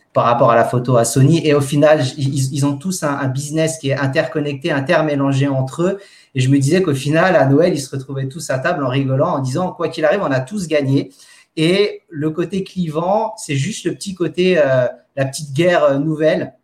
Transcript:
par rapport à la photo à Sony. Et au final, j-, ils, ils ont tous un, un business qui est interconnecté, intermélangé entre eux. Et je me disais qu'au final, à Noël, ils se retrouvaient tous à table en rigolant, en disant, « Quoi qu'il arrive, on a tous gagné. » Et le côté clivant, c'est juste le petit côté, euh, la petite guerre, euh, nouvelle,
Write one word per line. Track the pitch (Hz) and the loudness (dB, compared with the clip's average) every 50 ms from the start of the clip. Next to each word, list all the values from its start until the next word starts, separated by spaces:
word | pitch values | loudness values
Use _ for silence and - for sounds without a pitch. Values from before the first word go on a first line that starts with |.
| _ _ - | _ _ -2
par | 120 113 | 0 2
rapport | 117 120 120 135 117 | 2 2 4 4 4
à | 117 | 4
la | 117 113 | 4 2
photo | - - 123 127 135 127 | 2 0 -2 0 2 2
à | 117 117 | 2 2
Sony. | - - 135 131 151 165 165 151 | 2 4 4 6 6 4 4 4
Et | 156 143 | 2 2
au | 147 | 2
final, | 135 - 160 143 143 147 156 151 | 2 0 2 4 6 6 6 4
j-, | 135 127 - | 2 -2 -4
ils, | - 135 139 - 139 135 131 143 | -4 -4 -2 -2 -2 -2 -2 -2
ils | 135 139 | 0 0
ont | 143 143 | 0 -2
tous | 139 - 190 185 - - | -2 -4 -6 -6 -4 -4
un, | 147 139 | -4 -2
un | - 139 135 | -2 -4 -4
business | 127 139 - 147 151 160 160 156 160 | -4 -4 -6 -4 -2 0 0 -2 -2
qui | - - 135 | -4 -4 -4
est | 135 | -2
interconnecté, | 127 135 131 135 160 143 - - 156 147 147 143 135 - 170 | -2 -2 0 0 -2 -2 -2 -4 -4 -4 -4 -6 -6 -4 -4
intermélangé | 151 139 135 139 175 156 156 151 147 139 139 139 135 131 139 | -2 -2 0 0 0 0 2 0 0 0 0 0 2 2 0
entre | 143 135 131 131 131 - - 175 | 0 0 -2 -2 -4 -2 -2 -2
eux. | 185 196 196 - - - - _ _ - | -2 -2 -4 -10 -18 -20 -20 _ _ -4
Et | 131 | 0
je | 127 131 | 2 2
me | 143 | 2
disais | 139 131 139 170 190 | 2 4 2 2 2
qu'au | 185 160 139 | 2 2 -2
final, | 131 131 143 156 165 175 190 170 | -2 0 0 2 2 4 4 4
à | 151 131 | 4 4
Noël, | 135 135 147 170 185 165 | 4 4 4 4 2 0
ils | 139 | -2
se | - - - | -4 -8 -10
retrouvaient | 131 - - 139 135 131 | -10 -10 -8 -8 -8 -8
tous | 131 135 170 - - | -8 -8 -10 -6 -6
à | 135 127 | -4 -2
table | - 170 175 143 139 | -2 -2 -2 -2 -2
en | 123 | -2
rigolant, | 127 139 135 131 131 131 156 180 165 | 0 0 0 0 0 0 0 0 0
en | 139 | -2
disant, « | 135 127 127 170 185 175 - | -4 -2 -2 -2 -4 -4 -4
Quoi | - 165 | -6 -6
qu'il | 160 - 165 156 | -6 -2 0 0
arrive, | 151 185 202 | 0 2 0
on | 185 147 | 0 -2
a | 135 127 | -2 -2
tous | 131 - 208 214 180 | -2 -4 -8 -8 -4
gagné. » | 156 156 147 139 131 135 139 - - - _ - - - - _ _ _ | -2 0 0 2 2 0 0 0 -4 -10 _ -20 -20 -20 -20 _ _ _
Et | 156 156 165 185 202 208 - - - _ _ | -2 0 2 2 2 0 -2 -4 -10 _ _
le | 170 147 147 156 | -10 -6 -6 -4
côté | 156 170 175 170 202 190 - | -4 -4 -6 -4 -4 -6 -6
clivant, | - - 185 175 156 143 156 170 180 202 220 - 220 - | -6 -6 -6 -6 -4 -4 -4 -2 0 0 0 -2 -4 -8
c'est | - - - 143 | -10 -8 -4 -4
juste | 135 139 190 220 - - | -4 -2 -4 -6 -6 -6
le | 175 135 | -6 -6
petit | - - 202 185 | -6 -8 -12 -6
côté, | - 175 156 - 175 180 185 180 | -6 -6 -4 -2 0 0 2 4
euh, | 160 143 135 131 127 123 120 - - _ _ _ | 4 2 2 2 2 0 0 -4 -8 _ _ _
la | 139 135 | -4 -4
petite | 135 131 - 156 143 135 | -4 -4 -8 -10 -4 -2
guerre, | 147 170 185 175 165 151 | 0 2 2 4 4 4
euh, | 143 139 | 4 2
nouvelle, | 139 151 160 156 147 156 156 185 - - - - _ | 2 0 -2 -2 0 2 2 2 0 -2 -6 -12 _